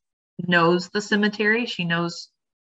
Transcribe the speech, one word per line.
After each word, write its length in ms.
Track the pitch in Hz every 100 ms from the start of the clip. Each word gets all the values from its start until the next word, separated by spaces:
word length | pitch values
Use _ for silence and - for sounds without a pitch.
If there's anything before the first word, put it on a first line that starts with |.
| _ _ _ -
knows 480 | 175 175 165 175 175
the 140 | 208
cemetery. 640 | 208 208 208 208 208 226 233
She 180 | -
knows 460 | 170 170 170 - - _ _ _